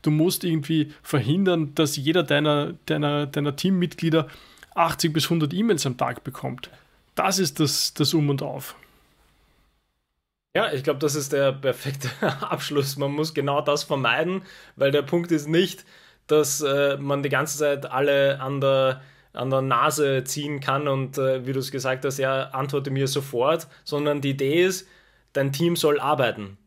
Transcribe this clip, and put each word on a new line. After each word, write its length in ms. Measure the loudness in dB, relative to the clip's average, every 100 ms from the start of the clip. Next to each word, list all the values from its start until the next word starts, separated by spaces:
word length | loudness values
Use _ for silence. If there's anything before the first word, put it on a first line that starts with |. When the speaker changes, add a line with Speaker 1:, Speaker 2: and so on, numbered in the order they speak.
Speaker 1:
Du 80 | 2
musst 340 | 4 2 2
irgendwie 480 | 0 -2 0 0 0 -6
verhindern, 720 | -2 -2 2 2 4 2 0
dass 220 | 0 0 0
jeder 260 | 2 2
deiner, 520 | 2 2 2 2 -2 -8
deiner, 400 | -2 0 2 0
deiner 320 | -2 -2 -2 0
Teammitglieder 720 | 0 2 0 0 2 2 0 -10 -20 -20 -8
achtzig 400 | 0 0 2 0
bis 160 | 0 0
hundert 240 | 0 0
E-Mails 320 | 0 2 2 0
am 100 | -2
Tag 260 | -4 -4
bekommt. 460 | -10 -8 -10 -10 -14 -20 _ _ _ -2
Das 180 | 0 0
ist 220 | -2 2
das, 320 | 0 2 -4
das 220 | 0 2
Um 160 | 2 2
und 120 | 0
Auf. 340 | -4 -8 -12 -18 -20 _ _ _ _ _ _ _ _ _ _ _ _ _ _ _ _ -2
Speaker 2:
Ja, 160 | 0
ich 100 | -2
glaub, 160 | -2 0
das 140 | 0
ist 200 | -2 -2
der 180 | 2 2
perfekte 560 | 2 -2 -2 -6 -8 -10 -2
<laughs> 0 | -2 -2
Abschluss. 560 | -4 -4 -2 -2 -2 -2
Man 160 | -2
muss 220 | -2 -2
genau 260 | -2 0 0
das 240 | 2 -2
vermeiden, 580 | 0 0 2 0 0 -4 -10 -20 -20 0
weil 140 | 2
der 120 | 2
Punkt 280 | 0 -2 0
ist 160 | -2 2
nicht, 380 | 0 0 -4 -20 -20 -20 _ 2
dass, 340 | 2 2 0
äh, 340 | 0 2 2 0
man 260 | -2 -2
die 60 | 0
ganze 300 | 0 0 0
Zeit 260 | 0 0 -4
alle 500 | 0 2 4 2 0
an 220 | -4 0
der, 400 | 2 4 2 0 -10 _ _
an 160 | -8 -2
der 100 | 0
Nase 640 | 2 2 2 2 2 0
ziehen 360 | -2 -6 -6 -4
kann 280 | -2 -2 0
und, 300 | -2 -2 -2
äh, 280 | 0 0 -2
wie 60 |
du's 180 | -4 -4
gesagt 360 | -4 -4 -2 -4
hast, 100 | -2
„Ja, 280 | 0 0 -4
antworte 400 | -6 -2 -4 -2
mir 160 | -2 0
sofort“, 600 | -2 -4 0 2 2 -2 -18
sondern 380 | -6 -2 0 0
die 80 | -2
Idee 340 | 0 2 4
ist, 240 | 4 0 -10 -20 _ _ _
dein 180 | -2 -2
Team 240 | 2 0 2
soll 240 | 2 2
arbeiten. 560 | 0 2 0 -2 -10 -14